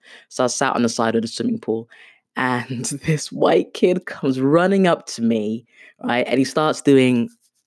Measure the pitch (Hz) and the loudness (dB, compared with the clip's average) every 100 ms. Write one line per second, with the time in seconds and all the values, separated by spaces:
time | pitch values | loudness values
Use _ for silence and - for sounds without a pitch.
0 | _ - _ - 127 - 135 - 117 - | _ -20 _ -4 -2 0 -2 0 -2 0
1 | 113 113 113 - 120 113 - 113 113 - | -2 -2 -4 -4 -4 -4 -4 -6 -8 -18
2 | - _ _ - 127 123 120 123 117 143 | -20 _ _ -4 -2 -2 -4 -8 -8 -6
3 | - 156 - - 156 165 - - 180 180 | -2 -4 -4 -2 2 2 0 0 0 2
4 | - - 147 131 135 156 185 196 185 165 | -4 -6 -4 0 2 4 4 4 4 2
5 | - - 117 113 107 113 - _ - _ | -2 -4 0 0 -2 -6 -10 _ -20 _
6 | 254 120 127 123 131 - 156 135 - 139 | -4 -2 0 0 0 0 -2 0 4 4
7 | 127 123 117 - _ _ | 6 2 0 -6 _ _